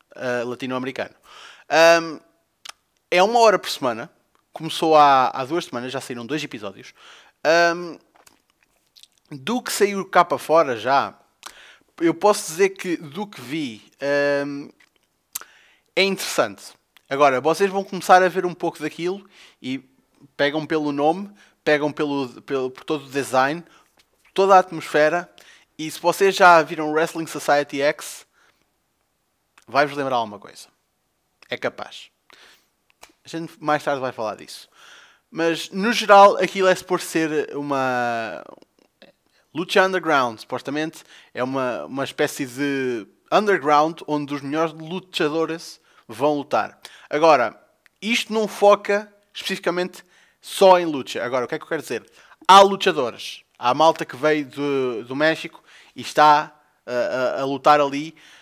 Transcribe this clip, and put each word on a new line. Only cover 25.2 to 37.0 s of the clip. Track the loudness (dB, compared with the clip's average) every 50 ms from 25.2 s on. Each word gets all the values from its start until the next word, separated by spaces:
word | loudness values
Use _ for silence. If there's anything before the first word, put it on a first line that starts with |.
| -6 -10 _ _ _ -20 -20 _ _ _ _
e | -14 -12 -12
se | -12 -4
vocês | -2 -2 0 2 2 0 4
já | 6 8 8 8 8 6
viram | 2 -4 -6 -6 -4
Wrestling | -2 -2 -2 -2 -4 -8 -10
Society | -10 -10 -6 -2 0 0 0 0 -2 -4 -2
X, | -2 -2 -2 -4 -10 -16 -18 -18 -20 _ _ _ _ _ _ _ _ _ _ _ _ _ _ _ _ _ _ _ _ _ _ _ _ _ _ _ _
vai-vos | -2 0 0 0 0 -2
lembrar | -6 -4 -2 -2
alguma | -2 -2 -4 -8 -14
coisa. | -18 -20 -20 -20 -20 -20 _ _ _ _ _ _ _ _ _ _ _ _ _ _ _
É | _ -10
capaz. | -8 -8 -8 -8 -10 -14 -18 -18 -20 -20 -20 _ _ _ _ _ _ -20 -20 _ _ _ _ _ _ _ _ _ _ -20 -20 _ _ _
A | -14
gente | -12 -12 -12 -12 -14
mais | _ -2 -2 -2 0
tarde | 0 -4 -4 -4
vai | -6 -8
falar | -6 -6 -8 -8 -8
disso. | -10 -14 -18 -20 -20 -20 -20 _ _ -20 -20 -20 -20 -20 _ _ _ _ _
Mas, | -6 -4 -2 -2 -2 -4 -6 -8
no | -6 -4 -2 -2 -2
geral, | -2 4 6 8 10 10 8 6
aquilo | 2 -2 -2 -2 0 2
é | 2 2
suposto | 0 -2 -4 -4 -4